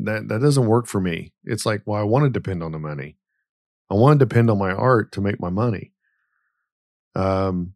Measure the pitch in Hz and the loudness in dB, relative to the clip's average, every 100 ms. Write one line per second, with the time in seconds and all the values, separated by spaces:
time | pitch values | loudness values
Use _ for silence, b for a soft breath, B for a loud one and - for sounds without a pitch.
0 | 110 107 107 110 147 139 113 117 113 104 | -6 -6 -4 0 2 4 4 2 0 -2
1 | 92 82 85 _ - 104 113 104 - 104 | -2 -4 -8 _ -8 -4 -2 -4 -4 -2
2 | 104 123 147 107 - 90 82 78 78 73 | 2 2 2 0 -4 -6 -6 -8 -8 -10
3 | 71 - _ _ _ _ _ _ - 101 | -12 -16 _ _ _ _ _ _ -4 4
4 | 131 147 127 120 117 104 95 98 123 120 | 6 6 4 4 2 2 0 0 2 2
5 | - - 101 - 87 92 120 98 - _ | 0 -4 -4 -4 -4 -2 -2 -4 -8 _
6 | _ _ _ _ _ _ _ _ _ _ | _ _ _ _ _ _ _ _ _ _
7 | _ - 95 95 95 90 90 | _ -4 0 0 0 -2 -6